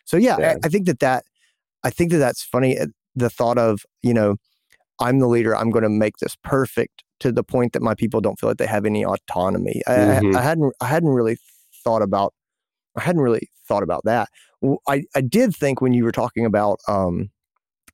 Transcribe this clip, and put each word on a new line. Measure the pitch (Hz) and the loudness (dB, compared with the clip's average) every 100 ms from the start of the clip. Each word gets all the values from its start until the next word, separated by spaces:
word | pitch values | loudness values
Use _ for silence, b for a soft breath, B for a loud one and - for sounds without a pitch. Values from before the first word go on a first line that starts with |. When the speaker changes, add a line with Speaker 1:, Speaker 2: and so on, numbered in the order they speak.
| - | -2
Speaker 1:
So, | 170 | 2
yeah, | 247 165 | 2 2
Speaker 2:
Yeah. | 160 156 | 0 0
Speaker 1:
I, | 165 | -2
I | |
think | 196 180 | -2 -2
that | 139 | 0
that, | 135 127 - _ _ _ _ _ | 0 -2 -6 _ _ _ _ _
I | 127 | -6
think | - 170 | -2 0
that | 165 | 2
that's | 127 - | 0 -2
funny, | - 127 131 127 | -6 0 0 0
uh, | 80 - _ 127 | -4 -10 _ -4
the | 120 | -2
thought | - 120 120 | 0 0 2
of, | 113 104 - - | 2 0 -6 -4
you | 123 | 0
know, | 117 104 101 _ _ _ _ _ - | 2 2 0 _ _ _ _ _ -4
"I'm | 123 135 | 0 2
the | 123 | 4
leader, | 120 113 107 | 2 2 0
I'm | 113 | 0
gonna | 113 110 | 2 2
make | 107 107 - | 2 0 -2
this | - - | -10 -8
perfect | - 135 131 - - - _ - | -4 -2 0 -2 -4 -6 _ -4
to | 131 | -2
the | 120 | -2
point | - 127 120 | -2 -2 0
that | - | -2
my | 117 107 | -2 -2
people | 113 110 | -2 0
don't | 101 - | -2 -2
feel | 113 | -4
like | - | -2
they | 113 | -2
have | 104 107 | -2 -2
any | 107 98 | -2 -2
autonomy." | 98 - 90 92 95 92 - - | -4 -6 -4 -2 -2 -4 -4 0
I, | |
I, | 127 127 101 | 2 2 2
Speaker 2:
Mm-hmm. | 101 95 | 2 2
Speaker 1:
I | |
hadn't, | 131 165 139 - | 0 0 -2 -2
I | 120 | -2
hadn't | 160 165 | 0 2
really | 127 113 117 _ _ _ - | 2 0 -2 _ _ _ -8
thought | 120 113 | -2 0
about, | 101 98 98 _ _ _ _ _ _ - | 0 0 -2 _ _ _ _ _ _ -6
I | |
hadn't | 165 175 | -2 0
really | 127 113 - _ - | 2 0 -4 _ -4
thought | 104 | -2
about | 87 82 107 | -2 -4 0
that. | 117 101 b b b | -2 -2 b b b
W-, | 135 139 - | -2 -2 -2
I, | 139 - 139 | -4 -2 -4
I | |
did | 127 220 247 - | 0 2 2 0
think | 143 131 | -2 0
when | 131 | 2
you | 123 | 2
were | 117 | 2
talking | 117 117 - 117 | -2 -4 -2 0
about, | 101 104 95 - | 2 0 -2 -2
um, | 101 92 90 98 _ _ _ _ _ - | 0 0 -2 -8 _ _ _ _ _ -16